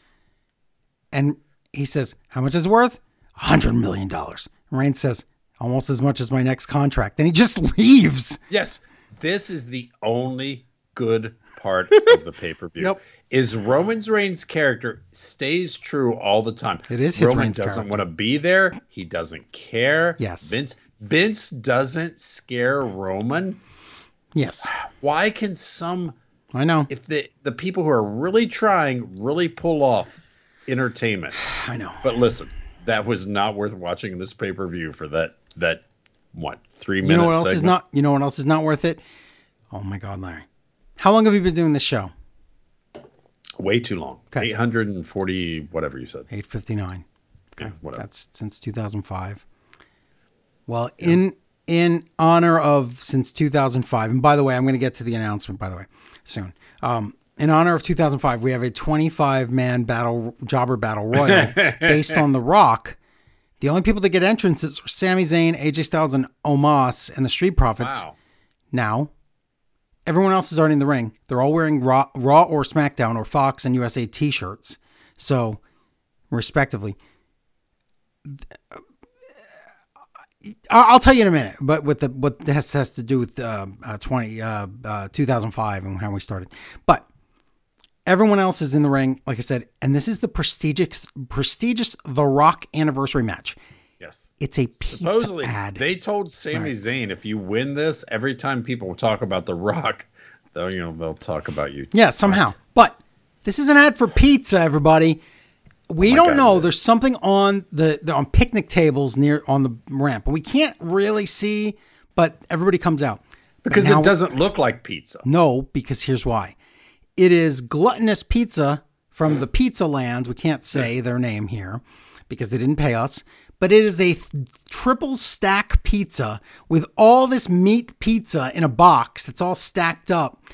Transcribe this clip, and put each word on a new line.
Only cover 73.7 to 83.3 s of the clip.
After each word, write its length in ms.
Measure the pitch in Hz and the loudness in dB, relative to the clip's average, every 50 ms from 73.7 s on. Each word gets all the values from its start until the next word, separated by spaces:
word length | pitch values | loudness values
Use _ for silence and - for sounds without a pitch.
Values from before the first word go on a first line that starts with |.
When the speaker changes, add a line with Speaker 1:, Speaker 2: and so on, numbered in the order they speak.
| 127 | -2
Speaker 1:
U 80 | 127 123 | -2 -2
S 120 | 117 - | -2 -4
A 80 | 131 120 107 | -6 -6 -6
t-shirts. 680 | - - 147 147 135 - 104 92 101 - - - - - _ _ _ _ _ _ _ | -6 -4 -4 -2 -2 -4 -6 -8 -12 -12 -14 -16 -16 -16 _ _ _ _ _ _ _
So, 440 | - - - 139 127 120 110 107 - _ _ _ _ _ _ _ _ _ _ _ _ _ - | -10 -4 -2 -2 0 -2 -2 -6 -8 _ _ _ _ _ _ _ _ _ _ _ _ _ -8
respectively. 680 | - 117 110 - - 147 139 135 - 110 101 104 98 - _ _ _ _ _ _ _ _ _ _ _ _ _ _ _ _ _ _ _ _ _ _ _ _ - 147 139 139 - - - - _ - - - - _ _ _ _ _ 494 494 494 523 - _ 453 _ _ - - _ _ _ _ _ _ - - _ - - - _ _ _ - | -6 -4 -4 -2 -2 -2 -2 -2 -4 -8 -8 -10 -12 -12 _ _ _ _ _ _ _ _ _ _ _ _ _ _ _ _ _ _ _ _ _ _ _ _ -20 -20 -18 -18 -18 -20 -20 -20 _ -20 -20 -20 -20 _ _ _ _ _ _ _ _ -20 -20 _ -20 _ _ -20 -20 _ _ _ _ _ _ -20 -20 _ -20 -20 -20 _ _ _ -20
I, 80 | 202 214 _ _ - | -20 -20 _ _ 4
I'll 280 | - 226 247 220 240 254 | 6 8 8 10 8 8
tell 160 | - - 262 | 8 8 6
you 80 | 247 220 | 8 6
in 60 | 196 | 4
a 40 | 170 | 4
minute, 240 | 151 123 98 - - | 2 0 -2 -6 -4
but 240 | 143 135 151 156 143 | -2 0 0 0 0
with 160 | 143 147 - | -2 -2 -2
the, 80 | 147 131 | -2 -6
what 320 | 127 131 127 143 127 - | -4 -2 -4 -4 -4 -4
this 320 | - 147 139 151 - - - | -2 -2 0 0 0 -2 -2
has 200 | 143 135 - - | -2 -2 -4 -6
to 80 | - 117 | -8 -6
do 180 | 110 135 131 | -2 -2 -2
with, 180 | 120 110 | -2 -2